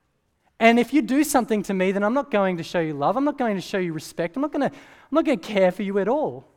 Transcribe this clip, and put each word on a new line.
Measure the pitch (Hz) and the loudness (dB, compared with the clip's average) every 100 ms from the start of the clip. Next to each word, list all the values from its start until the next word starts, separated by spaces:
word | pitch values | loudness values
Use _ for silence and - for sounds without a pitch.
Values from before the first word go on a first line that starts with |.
| _ _ _ _ _ - | _ _ _ _ _ 2
And | 226 233 | 4 6
if | 233 | 4
you | 285 | 0
do | 220 269 | 2 0
something | 311 269 233 214 | 2 0 0 -2
to | 180 | -2
me, | 190 185 | 0 0
then | 196 | 0
I'm | 202 | 0
not | 269 277 | 0 0
going | 208 190 175 | 0 0 -2
to | |
show | 165 180 | -4 -2
you | 160 | -2
love. | 143 147 220 | -2 -2 0
I'm | 285 | -2
not | 285 | -2
going | 233 196 | -2 -2
to | |
show | - 202 | -4 -4
you | 180 | -4
respect. | 156 - - 175 262 | -6 -10 -6 -6 -4
I'm | |
not | 294 | -4
gonna, | 302 262 | -2 -4
I'm | - - - - | -6 -20 -20 -4
not | 294 311 | 0 0
gonna | 226 | -2
care | - 208 185 | -2 2 2
for | 180 | 2
you | 196 202 | -4 -2
at | 190 | 0
all. | 285 220 123 - | 0 -2 -6 -16